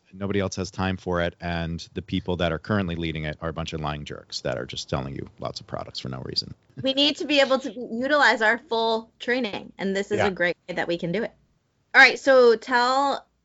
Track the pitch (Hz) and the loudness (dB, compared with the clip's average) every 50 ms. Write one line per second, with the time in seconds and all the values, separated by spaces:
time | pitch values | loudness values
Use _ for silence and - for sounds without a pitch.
0 | _ _ - 92 101 98 98 101 95 95 - 98 92 - - - 92 92 92 90 | _ _ -12 -8 -4 -2 0 0 -2 -2 -4 -6 -8 -6 -4 -2 -2 -2 -2 -2
1 | - 92 87 87 85 87 - - 90 87 85 85 85 82 85 80 - - - 95 | -4 -2 -2 0 0 -2 -4 -6 -6 -4 -4 -2 -2 -4 -6 -8 -10 -10 -10 -10
2 | 90 - 95 82 - - 90 82 90 82 80 78 - - 107 101 98 85 85 82 | -6 -4 -4 -2 -2 -2 -2 0 0 -2 -2 -2 -2 0 0 0 0 -2 -4 -4
3 | 85 82 76 78 78 76 73 - 82 82 78 82 82 - 82 78 76 73 76 73 | -4 -4 -4 -6 -6 -8 -8 -6 -6 -6 -6 -6 -6 -6 -6 -6 -6 -6 -6 -6
4 | 73 - - - - - - - - 69 64 57 58 - - - - - - 71 | -10 -12 -14 -14 -14 -12 -10 -8 -6 -6 -4 -6 -6 -8 -10 -12 -6 -4 -4 -4
5 | 65 69 67 67 - - - - - 62 - - - - - - - - - - | -4 -6 -8 -10 -12 -14 -12 -10 -10 -10 -10 -12 -12 -10 -10 -10 -10 -10 -12 -12
6 | - 62 65 65 - - - - - - - - _ _ _ 139 - 269 269 269 | -10 -10 -10 -10 -10 -8 -8 -8 -8 -8 -12 -20 _ _ _ -6 -4 -2 2 2
7 | 285 294 285 - 359 254 302 277 269 247 262 247 269 277 196 247 233 - 226 233 | 2 2 0 -2 -2 2 4 4 4 4 2 0 -2 -4 -8 -10 -10 -8 -6 -4
8 | 262 269 302 294 269 220 220 214 220 214 226 - - - 226 226 226 226 226 220 | 0 2 4 4 6 4 4 4 4 2 2 0 -2 -4 -2 0 0 0 0 -2
9 | 226 - _ - - 247 240 262 247 202 185 104 - - - - - 196 196 196 | -4 -8 _ -8 -4 -2 -2 0 -2 -4 -6 -8 -12 -14 -10 -6 -4 -2 -2 -2
10 | 202 - 208 214 208 202 185 175 175 175 165 - _ - 175 170 - 170 175 170 | -2 -2 0 0 0 0 0 0 0 0 0 -2 _ -8 -6 -4 -2 -2 -2 -2
11 | - 170 170 208 233 - - _ _ _ _ _ _ _ _ _ _ _ - 247 | -2 -2 -2 -4 -4 -6 -8 _ _ _ _ _ _ _ _ _ _ _ 8 8
12 | 269 247 247 - - 277 269 254 247 240 226 220 - 262 254 240 240 247 262 269 | 8 8 6 4 4 6 8 8 10 8 6 4 2 0 2 2 2 2 2 2
13 | 277 277 262 - - _ _ _ | 2 0 -2 -4 -8 _ _ _